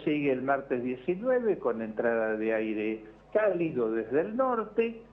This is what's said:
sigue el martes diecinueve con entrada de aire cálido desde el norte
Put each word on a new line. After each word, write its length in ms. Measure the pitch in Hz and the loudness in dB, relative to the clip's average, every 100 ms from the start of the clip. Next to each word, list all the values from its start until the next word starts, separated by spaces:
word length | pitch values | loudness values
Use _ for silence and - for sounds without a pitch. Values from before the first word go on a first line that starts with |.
sigue 280 | 160 147 143 | 0 2 2
el 120 | 127 | 2
martes 420 | 131 139 135 127 | 2 0 0 -2
diecinueve 720 | 123 127 - 180 254 247 226 160 | -2 -4 -2 -2 2 2 2 0
con 240 | 123 113 | 0 -2
entrada 540 | 110 110 120 117 110 110 | -4 0 0 2 0 0
de 180 | 110 | 0
aire 500 | 110 110 107 107 110 - - - | 0 0 -2 -2 -4 -8 -20 -2
cálido 580 | 214 214 175 160 127 110 | 0 2 2 0 0 0
desde 300 | 113 110 139 | 0 0 0
el 160 | 196 226 | 0 0
norte 680 | 262 233 208 - 233 226 - | 0 0 -2 0 0 -2 -16